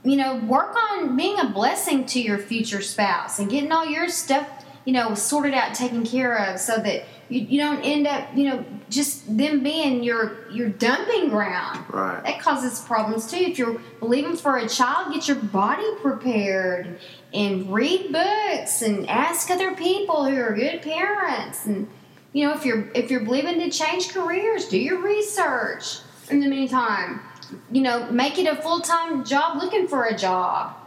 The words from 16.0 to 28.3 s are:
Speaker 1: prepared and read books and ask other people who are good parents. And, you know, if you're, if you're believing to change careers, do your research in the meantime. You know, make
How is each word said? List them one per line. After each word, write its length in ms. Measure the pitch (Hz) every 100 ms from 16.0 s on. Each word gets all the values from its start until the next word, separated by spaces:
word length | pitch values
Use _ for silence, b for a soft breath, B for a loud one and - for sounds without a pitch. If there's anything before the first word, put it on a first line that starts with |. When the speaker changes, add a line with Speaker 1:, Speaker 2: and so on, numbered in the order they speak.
Speaker 1:
prepared 960 | 277 226 254 220 196 190 185 180 175 170 B B B
and 400 | 202 202 190 190
read 380 | 208 285 370 330
books 720 | 302 381 427 415 285 - -
and 260 | 226 196 -
ask 400 | 214 311 339 -
other 240 | 359 381
people 520 | 370 339 403 392 311 269
who 120 | 269
are 140 | 233
good 300 | 208 277 339
parents. 840 | 302 320 392 415 339 233 - - 214
And, 220 | 196 214 B B B B
you 160 | 277 294
know, 60 |
if 100 | 294
you're, 260 | 269 220 208
if 160 | 247 233
you're 140 | 254
believing 360 | 214 262 330 339
to 120 | 339
change 380 | - 311 359 359
careers, 580 | 381 349 370 427 440 -
do 100 | 185
your 240 | 269 370
research 1000 | 381 427 415 392 320 247 214 - - - - - -
in 100 | 285
the 60 | 277
meantime. 720 | 269 262 262 233 196 180 208 - - - - -
You 100 | 247
know, 300 | 262 240 233
make 260 | 240 277